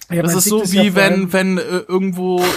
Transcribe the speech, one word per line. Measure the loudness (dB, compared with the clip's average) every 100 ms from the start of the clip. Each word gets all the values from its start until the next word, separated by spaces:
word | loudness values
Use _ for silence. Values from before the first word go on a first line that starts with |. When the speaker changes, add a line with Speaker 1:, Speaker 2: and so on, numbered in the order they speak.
| -8
Speaker 1:
Ja, | -4
Speaker 2:
Das | 0
Speaker 1:
man | 0
Speaker 2:
ist | 0
Speaker 1:
sieht |
Speaker 2:
so | 0
Speaker 1:
es | 2
Speaker 2:
wie | 2
Speaker 1:
ja | 2
vor | 4
Speaker 2:
wenn, | 2
Speaker 1:
allem | 2 0
Speaker 2:
wenn, | 0 0 -2
äh, | -2 -6 -2
irgendwo | -2 -2 -2 -2 0 0